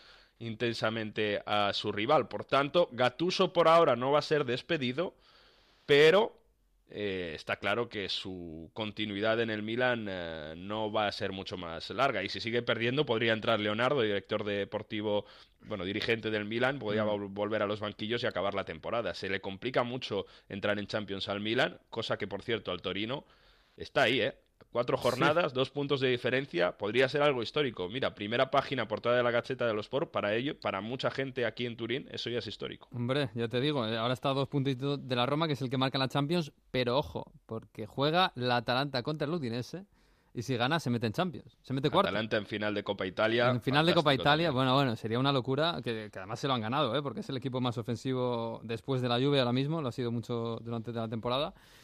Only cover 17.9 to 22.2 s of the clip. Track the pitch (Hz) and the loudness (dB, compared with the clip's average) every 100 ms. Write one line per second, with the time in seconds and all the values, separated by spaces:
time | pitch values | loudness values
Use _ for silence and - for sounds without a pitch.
17.9 | - 107 117 117 92 98 98 92 80 80 | -6 -4 -2 -2 -2 -2 -2 -4 -6 -4
18.9 | 113 101 - 95 95 98 95 120 131 120 | -2 -2 -4 -4 -4 -4 -6 -2 0 0
19.9 | 127 - 101 90 - - 101 104 104 101 | -2 -4 -4 -6 -12 -12 -4 -2 -2 -2
20.9 | 110 98 98 98 101 107 120 156 - _ | -6 -4 -6 -4 -4 -2 0 0 -2 _
21.9 | - 107 113 | -8 -4 -4